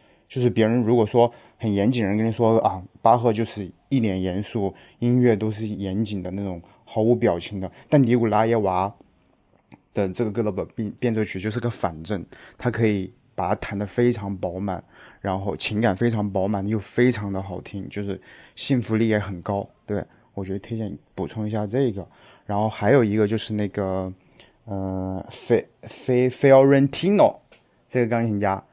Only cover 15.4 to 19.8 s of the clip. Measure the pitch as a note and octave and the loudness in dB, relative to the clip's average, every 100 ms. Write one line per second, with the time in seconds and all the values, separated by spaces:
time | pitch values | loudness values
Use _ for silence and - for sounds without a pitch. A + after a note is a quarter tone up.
15.4 | G2 D#2 - G#2 A2+ F#2+ A#2+ A2 G#2 F#2+ | -4 -4 -2 0 0 2 0 0 -2 -2
16.4 | G2 G2+ G2+ A2 - - B2 A2+ G2+ G2 | -2 -2 -2 -4 -2 2 2 2 -4 -6
17.4 | F#2+ F2+ - G2+ F#2+ G2+ G2+ F#2 - - | -8 -10 -10 -12 -10 -8 -6 -8 -10 -20
18.4 | - - - C3 G#2+ A2 A2+ G#2+ F#2+ F2+ | -18 -8 -2 0 0 0 2 0 -2 -6
19.4 | E2+ G2+ - _ | -4 -4 -6 _